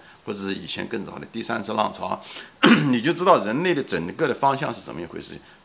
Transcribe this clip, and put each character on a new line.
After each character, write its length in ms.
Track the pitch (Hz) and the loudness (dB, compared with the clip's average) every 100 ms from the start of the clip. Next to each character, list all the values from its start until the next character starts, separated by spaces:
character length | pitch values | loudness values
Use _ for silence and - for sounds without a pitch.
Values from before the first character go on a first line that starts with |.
| - - - | -16 -16 -10
或 60 | |
者 80 | 101 | -6
是 140 | 98 | -4
以 120 | 98 80 | -6 -6
前 220 | - 95 | -6 -6
更 160 | 110 | -6
早 160 | - - | -8 -12
的 60 | 73 | -10
《第 120 | 113 | -8
三 180 | 113 113 | -4 -4
次 120 | 104 | -2
浪 180 | 110 104 | 0 0
潮》 140 | 98 92 | -2 -6
啊， 120 | - - - - - | -6 -8 -14 -14 2
<clears throat> 320 | - 226 147 | 4 6 4
你 100 | 123 | 2
就 100 | 123 | 2
知 140 | 160 185 | 2 6
道 180 | 156 | 6
人 180 | 101 123 | 6 0
类 140 | 180 151 | 2 0
的 80 | |
整 300 | - 90 85 104 | 0 -2 -2 -2
个 100 | 151 | 0
的 80 | |
方 240 | 113 139 131 | 2 2 2
向 160 | 139 | -2
是 60 | 113 | -6
怎 140 | - | -8
么 80 | 60 | -10
一 40 | 170 | -10
回 140 | - | -10
事。 180 | - 76 - - | -10 -12 -18 -18